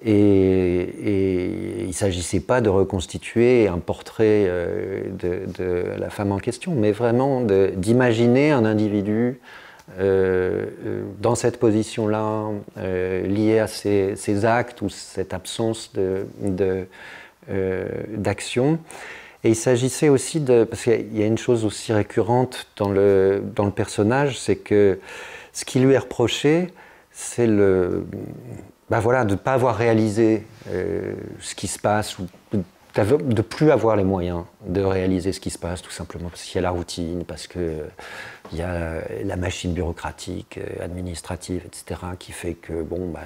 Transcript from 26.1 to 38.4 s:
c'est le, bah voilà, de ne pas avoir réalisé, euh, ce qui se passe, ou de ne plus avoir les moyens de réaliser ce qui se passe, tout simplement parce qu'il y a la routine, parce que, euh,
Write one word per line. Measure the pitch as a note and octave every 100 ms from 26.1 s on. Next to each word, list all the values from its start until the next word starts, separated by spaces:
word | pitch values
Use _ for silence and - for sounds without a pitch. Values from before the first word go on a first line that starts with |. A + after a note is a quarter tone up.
| - A#2 - C#3+ D#3+ F3+ - - - _
c'est | - - - A#2
le, | G#2 G2 F#2 F2+ F#2 F2 G2+ G#2 - B2 A2+ - _ -
bah | A2
voilà, | G#2+ B2+
de | G#2+
ne | G2
pas | C3+
avoir | C3 B2+ G#2
réalisé, | A#2 A2 A2 G#2 A2 A2 G2+ - -
euh, | F#2 F#2 F#2 G2 G2+ G2+ -
ce | - -
qui | G2+
se | -
passe, | A2 G#2+ G2+ -
ou | F2+ - -
de | G#2+ E2+ _ _ - G#2 D3
ne | D3+ A2+
plus | G#2 - D#3
avoir | C3+ A2 G#2+
les |
moyens | F#2+ F#2+ F2 F2 F2+ - G2+
de | F#2
réaliser | F#2+ F#2+ F#2+ F#2 F#2+
ce | F2+
qui | F2+
se | -
passe, | E2+ F2
tout | -
simplement | - E2+ E2 E2+
parce | -
qu'il | - F#2+
y |
a |
la | F2+
routine, | F2 E2+ - E2 F2
parce | E2+ D#2 -
que, | F2
euh, | E2+ D#2 D2+ - - - - -